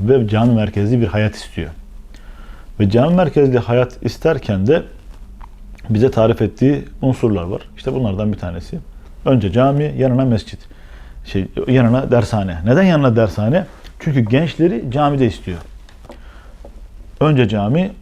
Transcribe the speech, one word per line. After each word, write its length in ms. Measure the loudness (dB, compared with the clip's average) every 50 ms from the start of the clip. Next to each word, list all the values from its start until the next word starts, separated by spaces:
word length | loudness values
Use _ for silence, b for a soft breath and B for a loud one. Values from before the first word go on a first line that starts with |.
ve 280 | 2 2 2 2 2 0
cami 260 | 0 2 4 4 4
merkezli 460 | 2 0 0 -2 -2 0 0 2 0
bir 60 | 0
hayat 280 | 0 0 0 0 0 -2
istiyor. 360 | -6 -16 -10 -8 -8 -8 -8 -12 -16 -18 -18 -20 -20 -20 B B B B B B B B B B B B B B 0
Ve 100 | 0 4
cami 240 | 4 4 4 4 4
merkezli 440 | 2 2 2 4 4 4 4 4 0
hayat 400 | 0 2 2 2 2 0 -4 -6
isterken 640 | -6 -6 -6 0 0 0 0 0 -2 -2 -2 0 2
de 160 | 2 2 0 0 -8 -18 -20 -20 -20 -20 -20 -20 -20 -18 -20 -20 -20 -20 -20 -20 -20 -18 -16 -4 -2
bize 200 | 2 2 2 2
tarif 320 | 4 4 2 2 4 2
ettiği 420 | 0 -2 0 2 2 2 2 0 -4 -12 -10 -2
unsurlar 400 | -2 -2 0 0 0 0 0 0
var. 200 | -2 -6 -8 -8 -10 -14 -20
İşte 180 | -10 -8 -6 -4
bunlardan 380 | -2 -2 -2 -2 -2 -2 -4
bir 60 | -4 -4
tanesi. 400 | -6 -8 -8 -10 -10 -10 -12 -12 -12 -14 b b b b -20 -6 0
Önce 280 | 0 2 2 2 2
cami, 420 | 2 2 2 4 2 0 -2 -2 -2 0
yanına 260 | 0 2 2 2 2
mescit, 360 | 2 0 -2 -2 -8 -18 -18 -18 b b b b b b b b b b b -14
şey, 220 | -4 -4 -4 -4 -2 -6 -6 0 2
yanına 420 | 4 4 6 4 4 2 2 2
dershane. 480 | 2 2 2 2 -2 -2 -2 -2 -4 -2 0
Neden 180 | 2 4 4
yanına 340 | 4 4 4 4 4 4 4
dershane? 500 | 4 2 2 0 -2 0 2 2 0 -2 B B B B B B -6
Çünkü 220 | -4 0 0 0
gençleri 640 | 2 2 2 0 0 0 0 0 0 0 0 -2 -6 -4
camide 360 | -2 0 0 0 2 2 2
istiyor. 320 | 0 0 -4 -8 -10 -10 -10 -12 -16 -20 -20 -20 -20 -20 -20 -20 B B B B B B B B B B B B -20 -18 -20 -20 -20 -20 -20 -20 -20 -4 0
Önce 280 | 2 2 4 4 2 2
cami, 420 | 2 0 0 0 0 0 0 -2 -6 -12